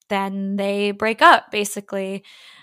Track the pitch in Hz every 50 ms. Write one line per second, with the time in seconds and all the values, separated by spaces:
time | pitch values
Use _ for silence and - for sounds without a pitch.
0 | _ _ 202 196 196 196 196 196 196 196 202 202 196 202 202 202 208 208 202 202
1 | 220 220 226 - 294 339 285 - - - - 214 208 - - 208 202 - 202 196
2 | 190 190 196 196 - - - - - - - -